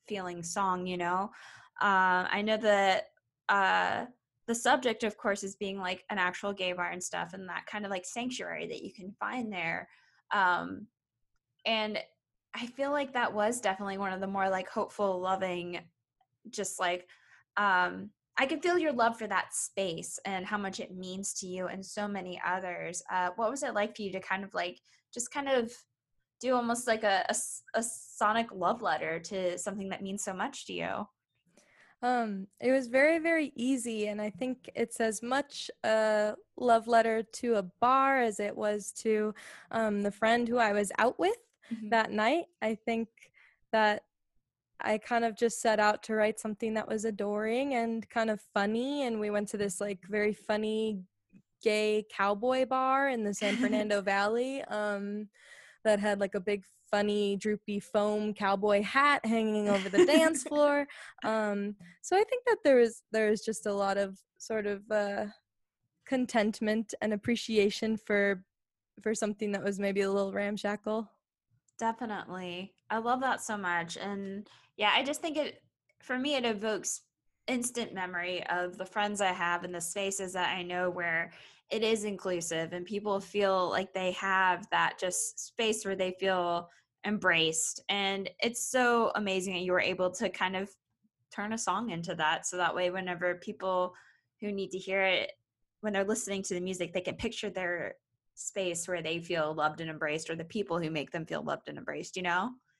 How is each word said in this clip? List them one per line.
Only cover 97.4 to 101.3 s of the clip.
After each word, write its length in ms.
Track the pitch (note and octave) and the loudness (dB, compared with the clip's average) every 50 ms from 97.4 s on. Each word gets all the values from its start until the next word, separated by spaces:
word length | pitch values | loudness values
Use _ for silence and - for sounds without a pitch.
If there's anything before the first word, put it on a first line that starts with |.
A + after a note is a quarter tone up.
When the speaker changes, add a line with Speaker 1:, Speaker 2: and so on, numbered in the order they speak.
| - G3+ | -8 -6
Speaker 1:
their 460 | F3+ F#3 F#3 F3 F3 E3+ C3 - - - _ _ _ _ _ _ _ | -6 -4 -4 -4 -4 -4 -4 -8 -10 -12 _ _ _ _ _ _ _
space 540 | - - - - G3+ F#3+ F3 E3+ E3+ - | -12 -12 -8 -6 -4 -2 -2 -2 -4 -4
where 140 | F#3 F3+ E3+ | -4 -4 -4
they 180 | E3 D#3+ E3 E3+ | -2 -4 -4 -4
feel 340 | E3+ E3+ F3 E3 D3+ D3+ D#3 | -4 -2 -2 0 0 0 0
loved 280 | D#3 D3+ D#3 D#3 D#3+ | 0 0 0 0 -2
and 80 | E3 D#3+ | -6 -8
embraced, 400 | D#3 D3+ D#3+ D3+ D3+ D#3+ - - | -6 -4 -4 -2 -2 -4 -4 -6
or 60 | E3 | -6
the 100 | E3+ E3 | -8 -8
people 340 | E3 - D#3+ - - E3 F3 | -6 -4 -4 -2 -2 -2 -2
who 120 | E3 D#3 | -2 -2
make 200 | D#3+ D3+ C3+ - | -2 -4 -4 -4
them 140 | - E3 D#3+ | -6 -8 -6
feel 180 | - | -6